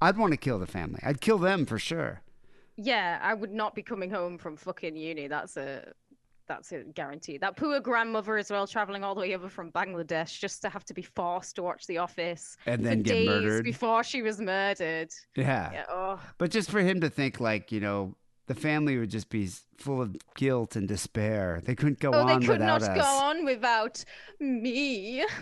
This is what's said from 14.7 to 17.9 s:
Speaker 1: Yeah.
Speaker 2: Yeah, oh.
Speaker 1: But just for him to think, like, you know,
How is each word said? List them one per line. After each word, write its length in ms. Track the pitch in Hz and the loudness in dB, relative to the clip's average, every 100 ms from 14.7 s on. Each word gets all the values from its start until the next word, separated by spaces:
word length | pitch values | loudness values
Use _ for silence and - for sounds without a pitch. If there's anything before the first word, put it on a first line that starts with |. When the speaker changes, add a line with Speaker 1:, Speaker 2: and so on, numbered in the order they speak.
| 202 165 160 165 - - - | 0 -2 -2 -4 -10 -8 -2
Speaker 1:
Yeah. 340 | 135 123 78 | 2 2 -2
Speaker 2:
Yeah, 120 | 76 - | -6 -6
oh. 300 | 180 190 190 - - | -4 -4 -6 -10 -2
Speaker 1:
But 120 | 175 | 0
just 200 | 220 185 | 2 2
for 100 | 208 | 4
him 200 | 180 190 | 4 4
to 80 | 156 | 2
think, 300 | - 135 - | 2 -2 0
like, 320 | 117 107 - | 0 0 0
you 80 | 110 | -2
know, 340 | 101 | 0